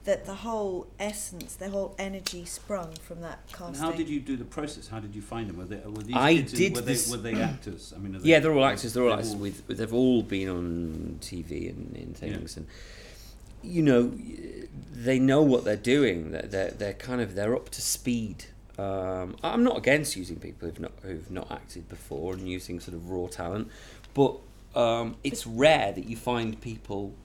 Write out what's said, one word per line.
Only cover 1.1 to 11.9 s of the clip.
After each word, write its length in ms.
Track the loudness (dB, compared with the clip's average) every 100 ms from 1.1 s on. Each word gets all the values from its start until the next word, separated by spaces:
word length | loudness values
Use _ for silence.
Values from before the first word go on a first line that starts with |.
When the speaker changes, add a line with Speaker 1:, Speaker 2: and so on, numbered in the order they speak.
| -4 -10 -10 -12 -10
Speaker 1:
the 140 | -6
whole 240 | -4 -4 -4
energy 440 | -6 -6 -8 -8
sprung 480 | -10 -12 -6 -6 -6 -12
from 260 | -14 -12
that 160 | -12 -12 -16
Speaker 2:
And 60 | -14
Speaker 1:
casting. 200 | -10 -4
Speaker 2:
how 80 | -2
did 180 | -2 -2
you 100 | -2
do 160 | -2 -6
the 80 |
process? 440 | -4 -6 -6 -8 -10
How 120 | -10
did 140 | -8
you 80 | -10
find 260 | -8 -6 -6
them? 100 | -8
Were 80 | -8
they, 120 | -10
were 240 | -8 -10
these 140 | -2 4
Speaker 3:
I 180 | 6 6
Speaker 2:
kids 160 | 4
in, 40 | 2
Speaker 3:
did 140 | 2 2
Speaker 2:
were 60 |
they, 120 | 2
Speaker 3:
this 180 | 0 0
Speaker 2:
were 60 | -2
they 180 | -2 0
actors? 580 | -2 -2 -8 -10 -12 -10
I 40 |
mean, 160 | -8 0
are 40 |
they 100 | 8
Speaker 3:
Yeah, 100 | 8
they're 120 | 8
all 140 | 6 6
actors. 280 | 4 -2
They're 100 | 4
all 60 | 4
Speaker 2:
they're 100 | 4
Speaker 3:
actors. 140 | 0
Speaker 2:
all 60 | -2
Speaker 3:
We've, 280 | -4 -6 -8
they've 260 | -4 0
all 300 | 4 6 6
been 260 | 4 -2 -2
on 680 | -2 -2 -2 -4 -4 -6 -8
T 220 | -8 -10
V 240 | -8 -6 -6
and 280 | -8 -10